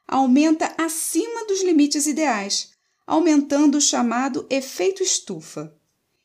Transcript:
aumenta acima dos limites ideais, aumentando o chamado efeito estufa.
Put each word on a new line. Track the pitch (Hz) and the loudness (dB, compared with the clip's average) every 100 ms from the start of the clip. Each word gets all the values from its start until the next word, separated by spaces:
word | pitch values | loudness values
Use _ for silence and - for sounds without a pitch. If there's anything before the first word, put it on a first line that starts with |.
| - | -4
aumenta | 262 262 262 311 320 339 - | 0 4 4 4 2 -2 -4
acima | 320 - - 330 466 466 440 | -4 -4 -4 -2 -2 -4 -4
dos | 381 | -2
limites | 359 311 285 302 302 | 2 4 2 0 -2
ideais, | 285 311 214 202 - - _ _ _ - | 0 0 -2 -4 -6 -8 _ _ _ -2
aumentando | 311 330 294 285 285 302 294 | 2 4 2 2 2 4 4
o | |
chamado | 285 247 240 240 269 254 - | 2 0 0 0 -2 -4 -4
efeito | 269 262 - 370 381 | -4 -4 -2 -2 -2
estufa. | 359 - - 165 - 151 156 _ _ _ _ _ | -2 -4 -6 -12 -12 -14 -16 _ _ _ _ _